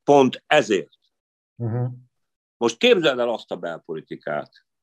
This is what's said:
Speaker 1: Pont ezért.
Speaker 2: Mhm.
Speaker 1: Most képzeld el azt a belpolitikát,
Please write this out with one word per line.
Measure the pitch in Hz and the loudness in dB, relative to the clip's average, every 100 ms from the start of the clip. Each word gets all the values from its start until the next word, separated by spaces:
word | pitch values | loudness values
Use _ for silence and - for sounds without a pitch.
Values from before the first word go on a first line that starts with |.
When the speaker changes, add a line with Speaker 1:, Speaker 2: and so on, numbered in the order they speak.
Speaker 1:
Pont | - 143 131 - - | 4 6 4 0 0
ezért. | 151 107 95 71 _ _ _ _ _ _ | 0 2 -2 -4 _ _ _ _ _ _
Speaker 2:
Mhm. | _ 117 120 123 123 _ _ _ _ _ _ | _ -8 -6 -6 -10 _ _ _ _ _ _
Speaker 1:
Most | 117 - | -4 0
képzeld | 247 214 156 123 | 2 2 2 0
el | 120 | -2
azt | 110 - | -4 -8
a | 87 | -10
belpolitikát, | 85 78 - 78 - - - 76 67 _ _ _ | -10 -12 -12 -14 -12 -16 -10 -8 -10 _ _ _